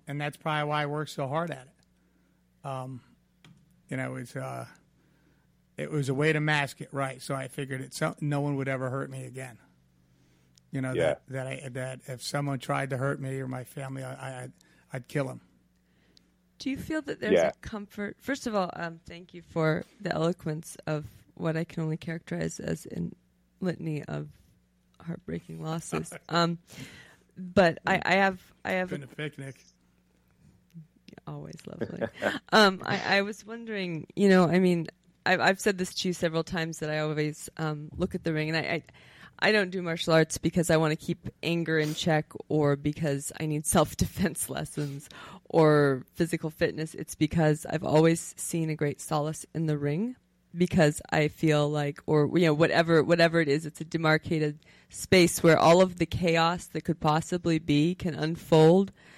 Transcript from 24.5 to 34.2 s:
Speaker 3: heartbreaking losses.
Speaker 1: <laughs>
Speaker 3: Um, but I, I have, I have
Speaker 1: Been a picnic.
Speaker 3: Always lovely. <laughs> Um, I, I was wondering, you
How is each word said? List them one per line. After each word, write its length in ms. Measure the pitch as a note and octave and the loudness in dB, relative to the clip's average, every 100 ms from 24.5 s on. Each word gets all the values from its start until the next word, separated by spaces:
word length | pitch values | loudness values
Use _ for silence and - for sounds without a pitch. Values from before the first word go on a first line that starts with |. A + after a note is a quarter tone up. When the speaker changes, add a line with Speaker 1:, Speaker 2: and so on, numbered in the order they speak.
| _ _ _ _ _ | _ _ _ _ _
Speaker 3:
heartbreaking 640 | E3 E3+ - E3 - D#3+ | -12 -10 -10 -10 -10 -12
losses. 500 | D#3+ E3 - D#3+ E3 - | -8 -8 -6 -8 -8 -14
Speaker 1:
<laughs> 80 | - | -4
Speaker 3:
Um, 300 | E3+ E3+ E3+ - - - - - _ _ - | 0 0 -2 -10 -18 -18 -20 -20 _ _ -16
but 400 | F#3 G3+ E3+ - - | 0 4 4 2 -2
I, 160 | F#3+ | 0
I 100 | - F#3+ | 2 2
have, 220 | G3 F#3 - _ - | 2 0 -12 _ -4
I 60 | |
have 180 | F#3 F#3 | -4 -4
Speaker 1:
Been 120 | E3 | -8
a 40 | C3 | -10
picnic. 500 | - D3+ C#3+ C3+ - - _ _ _ _ _ _ _ _ _ _ E3+ D3+ _ - - D3+ | -10 -10 -10 -14 -16 -20 _ _ _ _ _ _ _ _ _ _ -20 -20 _ -20 -20 -16
Speaker 3:
Always 300 | D3 D3+ - - | -14 -14 -16 -16
lovely. 360 | - - - A2 - G2+ | -10 -8 -6 -8 -4 -4
<laughs> 240 | - - | -4 2
Um, 300 | F#3+ G3+ F#3+ | 4 4 2
I, 340 | - G3+ - G3 | -4 -4 0 0
I 40 | |
was 240 | G3+ G#3+ G3+ | 0 -8 -14
wondering, 600 | A#3 A3+ G3+ F3+ D#3+ - | -16 -10 -6 -6 -6 -8
you 140 | - | 2